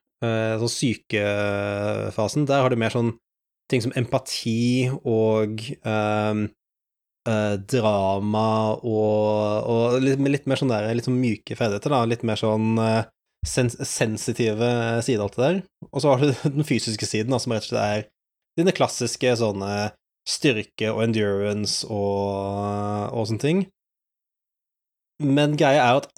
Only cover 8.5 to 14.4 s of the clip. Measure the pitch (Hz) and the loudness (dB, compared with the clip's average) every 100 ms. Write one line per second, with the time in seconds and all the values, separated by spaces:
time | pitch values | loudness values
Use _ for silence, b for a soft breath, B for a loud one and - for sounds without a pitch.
8.5 | 110 110 110 120 107 107 107 107 107 107 | 2 0 -2 -2 0 2 2 2 2 0
9.5 | 107 - 117 117 127 135 135 139 143 - | -2 0 2 2 2 2 2 2 0 -2
10.5 | 131 135 110 107 117 131 127 123 104 - | 0 0 0 0 -2 0 0 0 -2 -6
11.5 | - 117 101 - 139 117 117 113 107 110 | -2 -2 0 0 0 2 0 -2 0 0
12.5 | 110 110 113 113 110 110 _ _ _ - | 0 2 2 2 0 -2 _ _ _ -4
13.5 | - 123 - - - 113 107 - 113 | 0 0 -2 -8 -2 -2 -2 -4 -2